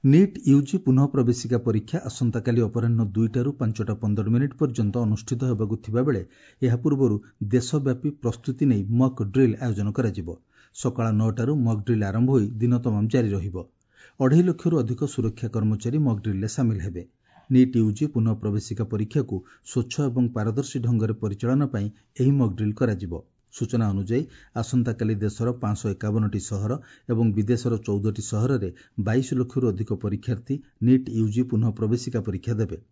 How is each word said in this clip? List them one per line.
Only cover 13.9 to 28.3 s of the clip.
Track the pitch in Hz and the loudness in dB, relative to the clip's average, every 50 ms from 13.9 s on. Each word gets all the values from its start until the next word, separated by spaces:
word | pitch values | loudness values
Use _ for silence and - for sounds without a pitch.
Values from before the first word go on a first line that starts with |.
| _ _ - - _ _ | _ _ -20 -20 _ _
ଅଢ଼େଇ | 139 131 147 165 180 | 2 6 6 6 6
ଲକ୍ଷରୁ | 180 160 - - 170 165 | 4 2 0 -2 0 0
ଅଧିକ | 151 120 110 123 - 147 | 2 0 0 -2 -4 -4
ସୁରକ୍ଷା | 139 - - 113 110 107 - - 107 | -4 -2 -2 -2 -2 -4 -4 -8 -4
କର୍ମଚାରୀ | - 113 107 107 107 104 - 117 131 156 | -2 0 0 0 0 0 -2 -2 0 0
ମକ୍ | 151 131 113 101 | 2 0 0 0
ଡ୍ରିଲ୍ରେ | - 113 98 95 101 | -2 -4 -4 -2 -4
ସାମିଲ | 107 - - 127 113 110 95 | -4 -2 0 0 0 0 -2
ହେବେ। | 80 101 85 87 - _ _ _ _ _ _ - _ _ | -4 -6 -8 -10 -12 _ _ _ _ _ _ -20 _ _
ନିଟ୍ | 131 127 127 127 127 | 6 6 6 6 4
ୟୁଜି | 117 110 107 104 110 151 | 2 2 2 2 0 -2
ପୁନଃ | 147 - 123 113 113 110 | -2 0 0 0 0 0
ପ୍ରବେଶିକା | 107 - 107 101 104 - - 107 98 110 | 0 -2 -2 -2 -2 -4 -6 -6 -6 -6
ପରୀକ୍ଷାକୁ | - 110 104 107 107 - 151 123 - 104 92 - - - _ _ | -4 -4 -4 -4 -2 -2 -2 -2 -2 -6 -8 -8 -12 -20 _ _
ସ୍ୱଚ୍ଛ | - - 127 120 123 - - 147 | -6 -4 -4 -4 -2 -2 -2 -2
ଏବଂ | 135 120 127 123 117 | 0 2 0 0 0
ପାରଦର୍ଶୀ | 123 110 107 113 107 131 139 - - 139 | 0 -2 -2 -2 -2 -2 -6 -4 -6 -4
ଢଙ୍ଗରେ | 117 117 120 110 110 107 107 - | 0 0 2 2 2 0 -2 -2
ପରିଚାଳନା | - 104 98 101 117 117 131 143 147 | -4 -6 -4 -2 -2 0 2 2 0
ପାଇଁ | - - 104 101 104 - _ _ _ _ - | 0 -2 -4 -4 -4 -6 _ _ _ _ 0
ଏହି | 123 135 | 2 4
ମକ୍ | 143 139 123 107 92 | 4 4 2 0 0
ଡ୍ରିଲ୍ | 107 107 107 107 | -2 -2 -2 0
କରାଯିବ। | - 131 113 104 85 98 85 85 78 - _ _ _ _ _ - | 0 0 0 0 -4 -6 -8 -8 -10 -12 _ _ _ _ _ -8
ସୂଚନା | - 120 110 - 117 113 104 | -8 -6 -2 0 0 0 0
ଅନୁଯାୟୀ | 95 98 98 92 117 131 156 - - - - _ _ | 0 -2 -2 -2 -2 -2 -2 -4 -12 -20 -20 _ _
ଆସନ୍ତାକାଲି | 117 113 - - 127 117 120 107 - 117 107 113 | -8 -6 0 0 0 0 0 -2 -2 -2 -2 0
ଦେଶର | 101 107 104 104 - 113 123 120 | 0 -2 -4 -2 -2 -2 -2 -2
ପାଞ୍ଚଶହ | 123 113 104 107 - - 107 95 | -2 -2 -4 -4 -2 -2 -6 -4
ଏକାବନଟି | - - 107 104 113 110 101 104 98 | -4 -4 -2 0 0 0 0 -2 -4
ସହର | - - 104 95 104 107 127 156 - - - _ _ - | -6 -4 -6 -4 -2 -4 -4 -6 -8 -16 -20 _ _ -4
ଏବଂ | 120 110 117 113 98 | 0 2 2 2 2
ବିଦେଶର | 110 104 101 123 113 - 123 117 107 | 0 0 0 0 0 0 -2 -2 -2
ଚଉଦଟି | 110 - 101 101 101 110 104 113 - | -2 -2 -2 0 0 -2 -2 -4 -6
ସହରରେ | - | -4